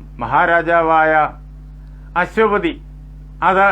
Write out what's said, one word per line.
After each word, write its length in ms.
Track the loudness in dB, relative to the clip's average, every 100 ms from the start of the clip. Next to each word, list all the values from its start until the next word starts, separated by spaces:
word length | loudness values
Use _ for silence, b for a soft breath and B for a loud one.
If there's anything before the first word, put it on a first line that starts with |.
| -14 -8
മഹാരാജാവായ 880 | 0 2 4 2 4 2 4 4 4 4 2 -4 -16 -18 -18 -18 B B B -4
അശ്വപതി 500 | -2 0 2 2 -2 -6 -12 -18 -18 -18 -16 -2 2
അത് 180 | 4 4